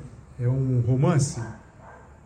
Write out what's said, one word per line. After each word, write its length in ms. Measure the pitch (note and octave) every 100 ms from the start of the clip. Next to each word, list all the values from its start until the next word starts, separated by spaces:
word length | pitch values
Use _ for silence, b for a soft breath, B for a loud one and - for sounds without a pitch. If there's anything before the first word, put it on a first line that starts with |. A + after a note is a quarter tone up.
| - - - -
é 80 | B2
um 360 | C3+ C3 B2 -
romance, 540 | B2+ E3 D3+ - - A2 - - - - - - -